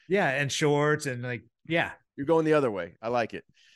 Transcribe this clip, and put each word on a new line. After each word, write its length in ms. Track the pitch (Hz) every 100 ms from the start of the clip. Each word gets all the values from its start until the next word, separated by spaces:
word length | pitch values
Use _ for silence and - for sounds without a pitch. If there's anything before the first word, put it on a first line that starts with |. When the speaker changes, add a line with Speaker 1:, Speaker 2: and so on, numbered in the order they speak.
| -
Speaker 1:
Yeah, 220 | 196 160
and 220 | 135 143
shorts 560 | - 151 147 147 151 139
and, 160 | 123
like, 220 | 123 120 - _ -
yeah. 280 | 165 98 - _ -
Speaker 2:
You're 120 | 143
going 180 | 165 156
the 80 |
other 160 | 151 131
way. 260 | 98 87 82
I 60 | 113
like 260 | 120 110
it. 100 | 85 - _ _